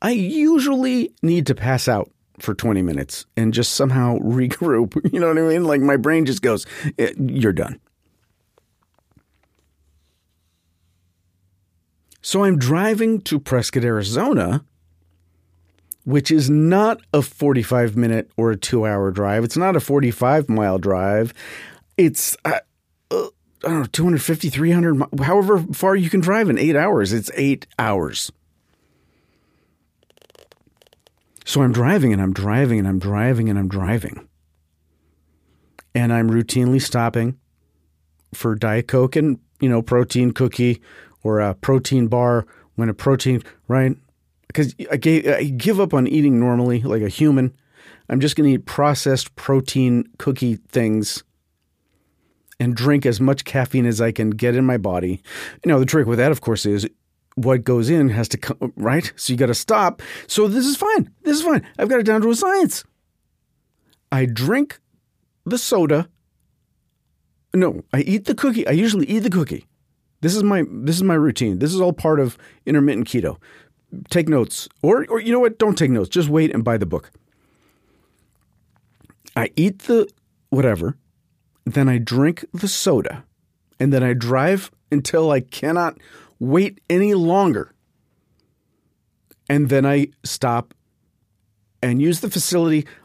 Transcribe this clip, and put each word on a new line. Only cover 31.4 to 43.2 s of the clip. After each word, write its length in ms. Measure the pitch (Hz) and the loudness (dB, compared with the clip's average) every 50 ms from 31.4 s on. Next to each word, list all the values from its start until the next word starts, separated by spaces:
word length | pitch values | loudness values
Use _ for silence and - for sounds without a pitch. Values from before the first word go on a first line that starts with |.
| - | -10
So 180 | - - 143 | -4 0 2
I'm 100 | 135 123 | 2 2
driving 400 | 117 120 120 143 202 202 139 120 | 2 2 2 2 2 2 2 2
and 80 | 104 98 | 2 2
I'm 120 | 95 95 | 0 -2
driving 460 | 95 98 98 104 107 127 143 123 117 107 | -2 -2 -2 -2 0 0 0 0 0 0
and 80 | 95 | 0
I'm 120 | 95 95 92 | 0 -2 -2
driving 500 | 92 101 101 104 113 127 127 113 113 110 | -2 -2 -2 0 0 0 0 0 0 0
and 100 | 101 101 | -2 -2
I'm 100 | 95 90 | -2 -2
driving. 600 | 98 98 92 92 113 110 - - - - - _ _ _ _ _ _ _ _ _ _ _ _ _ _ _ _ _ _ _ _ _ _ _ _ _ _ _ _ _ _ _ - _ - | -4 -4 -2 -2 -2 -4 -4 -8 -14 -16 -20 _ _ _ _ _ _ _ _ _ _ _ _ _ _ _ _ _ _ _ _ _ _ _ _ _ _ _ _ _ _ _ -14 _ -2
And 180 | 120 120 117 | -2 0 2
I'm 180 | 117 117 117 113 | 2 2 2 2
routinely 500 | 110 117 117 117 - 131 123 123 131 135 | 2 0 0 0 0 0 2 2 2 2
stopping 580 | 131 - - 120 117 117 113 117 113 123 135 _ _ _ _ _ _ _ _ _ _ _ _ _ _ _ _ _ _ - - | 0 0 -2 0 0 0 0 -2 -2 -4 -4 _ _ _ _ _ _ _ _ _ _ _ _ _ _ _ _ _ _ -20 -12
for 200 | - - 113 110 | -6 -4 -2 -2
Diet 320 | 110 117 110 107 117 123 | 0 0 0 0 -2 -2
Coke 300 | - - 127 127 131 - | 0 2 2 2 2 2
and, 220 | 160 156 151 127 - _ _ _ - | 2 2 0 0 -2 _ _ _ -2
you 100 | 139 127 | 0 0
know, 120 | 120 113 | 0 0
protein 520 | 113 - 127 123 117 - - 127 123 123 | 0 2 2 2 2 0 0 0 0 0
cookie 500 | - - 131 117 - - 123 123 117 - _ - - - - - _ _ - | 0 0 -2 -2 0 0 0 0 0 -2 _ -20 -20 -20 -20 -20 _ _ -4
or 160 | 110 107 107 | -2 0 0
a 140 | 104 101 92 | 0 -2 -4
protein 520 | - - - 135 131 131 - 139 127 120 | -4 -2 0 0 0 0 0 0 0 0
bar 400 | 107 123 123 123 120 120 117 110 - _ _ _ _ - | 2 2 2 2 2 2 0 -2 -4 _ _ _ _ -6
when 120 | - 117 113 | -4 -4 -4
a 60 | 101 | -4
protein, 480 | - - 139 135 131 | -2 0 0 0 2